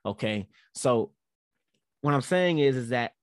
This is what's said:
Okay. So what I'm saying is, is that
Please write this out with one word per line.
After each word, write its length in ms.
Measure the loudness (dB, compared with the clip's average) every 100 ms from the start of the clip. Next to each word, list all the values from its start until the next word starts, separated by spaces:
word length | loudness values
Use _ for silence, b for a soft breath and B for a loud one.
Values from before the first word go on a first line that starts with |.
| -10
Okay. 420 | -4 -4 -4 -6 b b
So 380 | -4 0 0 0 _ _ _ _ _ _ _ _ _
what 120 | 0
I'm 80 | 0
saying 380 | 0 0 2 4
is, 160 | 2 2
is 140 | -2
that 240 | -4 -4 _